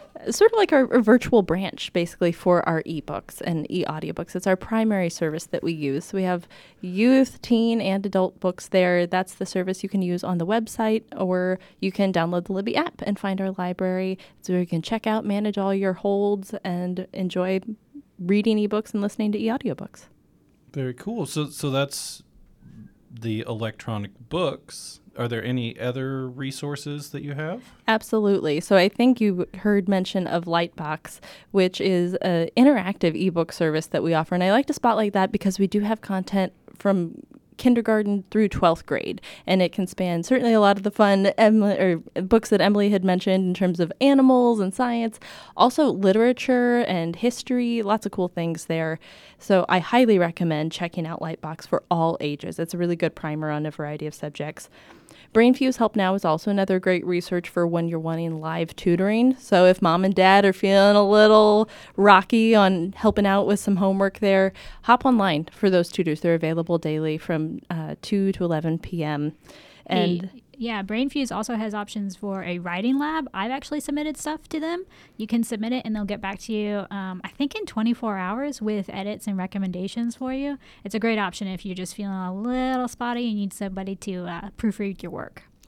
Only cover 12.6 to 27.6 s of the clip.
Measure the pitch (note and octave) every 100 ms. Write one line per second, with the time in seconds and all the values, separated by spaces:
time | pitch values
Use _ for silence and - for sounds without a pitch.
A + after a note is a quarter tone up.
12.6 | G#3+ C4 F4 - - G3 G3 F#3+ F#3+ F#3
13.6 | F3+ F3+ F#3 F#3 F#3 F#3 - _ - F3+
14.6 | F3 E3 - A3+ A3 A3 G#3 G3+ G#3 G3+
15.6 | G3 G3 F#3+ F#3 G3+ G3 G3+ G3+ F#3+ G3+
16.6 | F#3 F3 F3+ F3+ F3+ F#3+ F#3 F#3 F#3 F#3+
17.6 | A3 G#3+ _ D4 - - F3+ G#3 A3 G#3+
18.6 | G#3 G#3+ - G#3 G3+ - G#3+ G#3 A3 B3+
19.6 | G#3 - - - - _ _ _ _ _
20.6 | _ C#3+ B2+ B2 G3+ A#3 D3 D#3 D3+ -
21.6 | C#3 C3+ C#3 - - - _ _ _ _
22.6 | - - - _ _ A#2+ A2+ A2 - A2
23.6 | A2 - - G#2 G2+ - A#2+ E3 D3+ -
24.6 | - - - - _ - A#2 A#2 A#2+ B2+
25.6 | A#2 - B2 B2+ C3 C3+ C3 B2+ C3+ C3+
26.6 | D3 C#3+ D3 D3 D3 D3 C#3+ C#3 D#3 A#3+